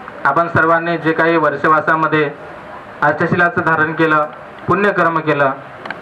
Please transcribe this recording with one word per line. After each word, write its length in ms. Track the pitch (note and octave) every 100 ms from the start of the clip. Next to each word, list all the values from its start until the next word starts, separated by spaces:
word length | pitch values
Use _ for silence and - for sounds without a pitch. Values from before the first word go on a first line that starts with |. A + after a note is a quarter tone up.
| - -
आपण 240 | - E3+ E3+
सर्वांनी 500 | E3+ D#3+ E3 E3+ E3
जे 140 | D#3+
काही 240 | D#3+ E3 E3+
वर्षवासामध्ये 920 | D3 C#3+ E3 D#3 D#3+ D#3+ D#3 D#3 C#3+ - - - - - - -
अष्टशिलाचं 580 | D3 D3+ E3+ F3+ F3 F3+
धारण 320 | D#3+ D#3 D#3+
केलं, 340 | D#3 D#3+ D#3 D3+ - - - -
पुण्यकर्म 500 | F#3 G3+ F3+ E3 D#3+
केलं, 340 | D3+ C#3+ C3+ - - - - -